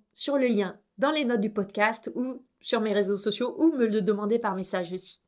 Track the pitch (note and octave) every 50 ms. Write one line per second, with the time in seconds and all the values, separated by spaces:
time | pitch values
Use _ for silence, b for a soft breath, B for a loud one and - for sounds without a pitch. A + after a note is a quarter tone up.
0 | _ _ - - - - C#4 C#4+ C4 B3 A#3 G3+ G3+ F#3 - - _ _ _ -
1 | A3 C#4+ D#4 D4+ D4 A#3+ A#3+ A3+ G3 A3 G#3+ - G3 G3 - - G#3 A3 A#3 -
2 | - - - - B3 B3+ C4 - - _ _ _ - - - A3+ G#3+ A3 G3+ G3+
3 | G3+ F#3 G3+ G3 - A3 G3+ - B3 B3 - - D#4 E4 D#4 C4+ A#3+ A3 G#3 A3
4 | G3 F#3+ G#3+ G3 G#3+ G#3 A3 A#3 - G#3+ F#3+ F#3+ F#3 - - F#3+ F3+ E3+ F3+ F#3
5 | - - - - _